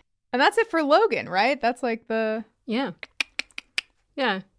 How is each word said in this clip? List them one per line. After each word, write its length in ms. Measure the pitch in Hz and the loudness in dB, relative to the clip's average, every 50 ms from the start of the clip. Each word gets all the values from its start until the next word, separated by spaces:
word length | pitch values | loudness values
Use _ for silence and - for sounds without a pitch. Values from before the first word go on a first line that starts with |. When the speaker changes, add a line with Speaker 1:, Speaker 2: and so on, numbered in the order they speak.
| _ _ _ _ _ _ - | _ _ _ _ _ _ 0
Speaker 1:
And 80 | 247 | 2
that's 160 | 294 370 - | 2 4 4
it 120 | 466 453 - | 2 0 0
for 120 | - 330 302 | 0 0 2
Logan, 460 | 269 302 381 453 403 - 151 101 - | 4 4 4 4 2 0 -2 -4 -2
right? 300 | 175 190 214 262 294 262 | 0 2 2 2 0 0
That's, 200 | 226 233 247 - 269 | -2 -2 -2 -2 -4
like, 240 | 233 226 226 - | -4 -4 -6 -6
the 360 | - 226 220 220 220 220 226 214 - _ _ _ | -4 -4 -2 -2 -2 -4 -6 -8 -12 _ _ _
Speaker 2:
Yeah. 260 | 269 214 254 277 190 165 - - - _ - - - _ - - _ _ - - _ _ - - _ _ _ _ _ _ | -6 -4 -4 -4 -4 -8 -10 -16 -12 _ -10 -10 -10 _ -12 -12 _ _ -20 -20 _ _ -10 -10 _ _ _ _ _ _
Yeah. 260 | 285 262 226 190 190 - _ _ | -4 -2 -2 -2 -4 -8 _ _